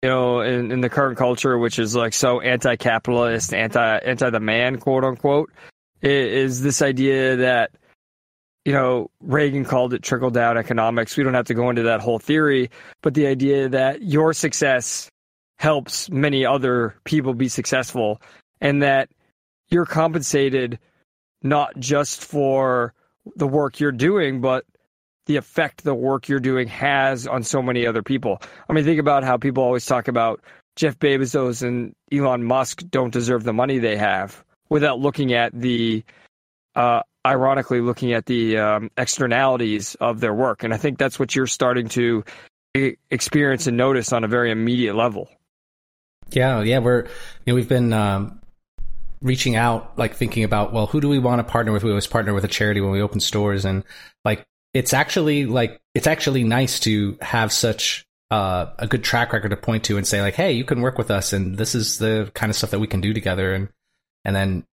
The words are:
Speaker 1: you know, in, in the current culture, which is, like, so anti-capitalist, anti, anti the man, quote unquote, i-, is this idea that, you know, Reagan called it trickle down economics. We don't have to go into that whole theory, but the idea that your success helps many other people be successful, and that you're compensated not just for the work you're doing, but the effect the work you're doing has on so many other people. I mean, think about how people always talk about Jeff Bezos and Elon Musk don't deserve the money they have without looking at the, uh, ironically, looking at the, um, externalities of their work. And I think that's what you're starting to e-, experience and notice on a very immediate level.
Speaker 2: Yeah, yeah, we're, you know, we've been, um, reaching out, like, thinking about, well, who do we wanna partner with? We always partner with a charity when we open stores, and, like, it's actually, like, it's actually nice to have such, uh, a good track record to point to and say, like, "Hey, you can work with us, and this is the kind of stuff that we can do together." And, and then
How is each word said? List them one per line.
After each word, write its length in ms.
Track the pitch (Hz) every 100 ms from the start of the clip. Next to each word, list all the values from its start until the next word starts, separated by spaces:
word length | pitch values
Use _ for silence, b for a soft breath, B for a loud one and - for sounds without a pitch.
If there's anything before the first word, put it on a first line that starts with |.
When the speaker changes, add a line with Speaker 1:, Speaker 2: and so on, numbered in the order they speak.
Speaker 1:
you 60 | 131
know, 320 | 127 123 123
in, 300 | 113 123 120
in 100 | 127
the 80 | 123
current 280 | - 139 120
culture, 400 | 127 123 139 123
which 220 | 117 110
is, 160 | 110 120
like, 180 | 117
so 260 | - 135 123
anti-capitalist, 1120 | 123 123 131 117 123 113 - 120 120 113 -
anti, 460 | 98 110 117 117 107
anti 320 | - 123 127
the 100 | 113
man, 380 | 107 113 123 131
quote 260 | - 131
unquote, 480 | 131 123 143 143 156 B B _ _ _
i-, 40 | 139
is 540 | 139 127 120 135 127
this 220 | 135 135
idea 540 | 143 131 135 135 131 127
that, 340 | 127 123 113 _ b _ _ _ _ _ _ _
you 80 | -
know, 380 | 139 127 123 101 _
Reagan 440 | - 139 147 139 127
called 300 | 131 123 120
it 80 |
trickle 260 | - 127 127
down 260 | 120 117 117
economics. 640 | 110 117 113 117 113 -
We 60 |
don't 100 | 135
have 140 | 127 117
to 80 | 117
go 160 | 123
into 120 | 120
that 180 | 117 113
whole 180 | 107 117
theory, 500 | - 156 151 135 123 B B B
but 140 | 160 135
the 100 | 143
idea 440 | 135 139 139 135
that 340 | 131 131 143
your 300 | 208 151 160
success 760 | 156 160 - 147 127 120 - - _ _ _ _ _
helps 540 | 151 147 123 - -
many 340 | 147 147 139 131
other 500 | 139 127 123 117 - -
people 280 | 156 131
be 140 | 123 131
successful, 760 | - 120 131 123 131 110 107 B B _ _
and 220 | 143 143
that 260 | 143 135 135 _ _ _ _ _ _
you're 160 | 170 170
compensated 920 | 160 160 160 139 147 139 131 123 117 _ _ _ _ _ _
not 340 | 139 147 147 -
just 440 | 127 143 143 -
for 680 | - 147 135 135 131 127 120 _ _ _ - -
the 120 | 147
work 320 | 143 143 -
you're 120 | 147
doing, 480 | 127 143 202 151 131
but 240 | 127 131 - _ _ _ _ _ -
the 120 | 147
effect 460 | - - 151 -
the 120 | 151 131
work 320 | 127 135 -
you're 120 | 139
doing 280 | 127 131 120
has 580 | - 139 139 135 131 127
on 160 | 131
so 220 | 110 143
many 240 | 127 123 117
other 160 | 113
people. 360 | 101 135 117 95 B B B
I 40 |
mean, 100 | 156
think 160 | 147 160
about 240 | 147 143
how 140 | 131 123
people 260 | 139 127
always 240 | 127 123 -
talk 200 | 127 117
about 340 | 120 113 110 B B _ -
Jeff 240 | 160 123
Bezos 640 | 147 135 131 143 127 117
and 320 | 123 123 120 - _
Elon 320 | 143 139 123
Musk 400 | 117 127 127 - 175
don't 200 | 135 123
deserve 320 | 120 117 123
the 100 | 113
money 260 | 110 131 135
they 180 | 117 104
have 480 | 104 98 98 - _ _ _
without 300 | 151 147 127
looking 340 | 139 139 135
at 180 | 120 117 120
the, 440 | 127 120 113 110 - b b _ _ _ _ -
uh, 260 | 120 117 - _ 131
ironically, 560 | 131 131 135 127 123
looking 320 | 120 120 127
at 140 | 117 -
the, 320 | 123 113 110
um, 320 | 107 107 107 -
externalities 1000 | 123 - 131 117 135 127 117 107 101 -
of 240 | 120 110
their 140 | 113
work. 300 | 107 127 104
And 120 | 117 110
I 20 |
think 220 | 151 131
that's 180 | 135 -
what 180 | 135 -
you're 120 | 131
starting 420 | - 131 123 113
to 340 | 123 120 113 - B B _ _ 135
e-, 200 | 135 - _
experience 560 | 123 - 151 143 131 -
and 120 | 120
notice 360 | 127 135 113
on 100 | 123
a 40 | 113
very 240 | 120 120
immediate 440 | 110 113 123 117 101
level. 320 | 120 101 92 _ _ _ _ _ _ _ _ _ -
Speaker 2:
Yeah, 320 | 143 131 123
yeah, 180 | 107 127
we're, 260 | 120 123 -
you 40 | B B B -
know, 80 | 123
we've 120 | 120
been, 260 | 127 120
um, 480 | 110 104 98 101 - - - _ - - - - -
reaching 340 | 127 131 - 113
out, 420 | 120 117 - -
like, 160 | 117
thinking 300 | - 117 113
about, 280 | 107 107 101
well, 140 | 113 104
who 160 | 156
do 80 | 143
we 80 | 143
wanna 260 | 123 123
partner 280 | 113 117 110
with? 120 | 104
We 60 | 113
always 160 | 101 -
partner 300 | 117 107 101
with 80 |
a 60 | 101
charity 300 | - 107 101
when 120 | 98
we 100 | 98
open 180 | 101 107
stores, 460 | - 107 104 101 95
and, 180 | 95 - B B B
like, 220 | - 110 - _ _
it's 200 | 131 127
actually, 520 | 170 151 - 151 147 139
like, 340 | 123 117 - _ -
it's 100 | 151
actually 380 | 156 - 135
nice 360 | 117 117 131 -
to 360 | - 107 101 -
have 300 | - 117 110
such, 540 | - 117 110 - - - _ _
uh, 380 | 110 98 90 85 -
a 80 | -
good 180 | 123
track 300 | - 117 120
record 160 | 113 101
to 80 | 98
point 280 | - 113 -
to 120 | 101
and 80 | 92
say, 160 | 101
like, 140 | 101 98
"Hey, 160 | 185
you 140 | 123 127
can 160 | 123
work 160 | 123 131
with 120 | 113
us, 220 | 101 95
and 260 | 98 92 95
this 160 | 110
is 240 | 120 107 -
the 320 | 110 110 104 -
kind 140 | 110
of 80 | 104
stuff 140 | 104
that 80 | 98
we 80 | 107
can 140 | 95
do 120 | 98
together." 400 | 110 95 92 95
And, 160 | 95 98 _ _ _ _ _ -
and 100 | 98
then 300 | 98 92 -